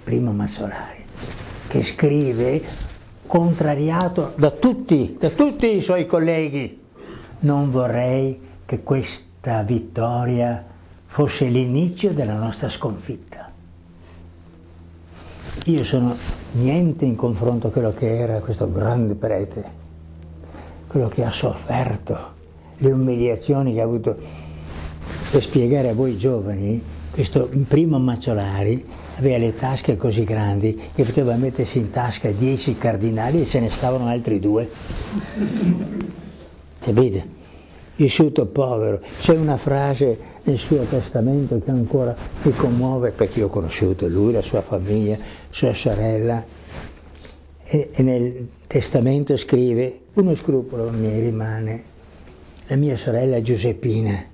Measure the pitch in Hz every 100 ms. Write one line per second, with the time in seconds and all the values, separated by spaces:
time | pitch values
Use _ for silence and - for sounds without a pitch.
0 | - 120 123 104 104 - 101 - - -
1 | - - - - - - - 127 113 -
2 | 151 147 139 117 123 147 - - - -
3 | - - - 175 170 160 151 143 156 165
4 | 175 180 139 - 147 - 254 - - 156
5 | 101 - 156 - 294 294 233 202 156 180
6 | 175 175 165 160 156 139 123 - - -
7 | - - - - 147 143 143 127 123 117
8 | 123 131 135 131 - - - 131 - 135
9 | - - - - - 113 104 120 - -
10 | 117 120 120 123 120 120 - - - -
11 | - - 147 - 127 123 127 131 175 180
12 | 202 151 113 107 113 107 127 - 117 95
13 | - 113 - - - - - - - -
14 | - - - - - - - - - -
15 | - - - - - - - 160 123 131
16 | 120 120 - - - 120 127 156 175 151
17 | 139 113 123 104 117 120 113 131 113 104
18 | 117 113 120 110 110 107 101 92 101 120
19 | 113 101 113 98 98 - 101 - - -
20 | - - - - - - - - - -
21 | 113 - 117 - 113 - - 123 120 104
22 | - 107 - - - - - - 135 131
23 | 131 123 120 110 - 139 135 113 113 117
24 | 113 101 - - - - - - - -
25 | - - - 143 - 143 120 143 127 113
26 | 131 104 123 120 101 98 101 117 - -
27 | - - 120 147 - 139 131 147 165 139
28 | 127 120 - 110 98 98 101 123 - -
29 | - - 135 123 117 110 131 131 - 110
30 | 127 107 110 110 104 101 110 107 - -
31 | 117 147 127 117 131 123 123 131 104 -
32 | 120 - 120 101 131 135 - 107 117 104
33 | 113 110 113 165 135 131 113 - 131 131
34 | 120 123 120 104 101 107 117 - - -
35 | - 208 - 220 208 220 175 175 - -
36 | - - - - - - - - - 107
37 | 127 95 - - - - - - - -
38 | 147 - 151 151 107 135 131 117 107 101
39 | - - - 160 156 135 - 139 139 131
40 | 135 110 - - - 127 - 151 113 131
41 | - 123 117 143 131 120 117 131 113 139
42 | 123 120 - - 156 127 135 120 127 131
43 | 120 - 101 - 101 101 80 - 95 92
44 | 87 87 104 113 98 110 - - 95 107
45 | 107 107 - - - - 127 110 127 104
46 | 110 110 117 117 113 - - - - -
47 | - - - - - - - 151 - -
48 | 131 127 123 123 120 - - 143 - 139
49 | 120 143 143 135 - 123 123 117 127 -
50 | - - 185 151 - 135 127 123 117 117
51 | 110 107 117 110 110 110 110 113 - -
52 | - - - - - - - 135 147 120
53 | - 117 131 123 113 117 117 104 127 110
54 | 110 98 -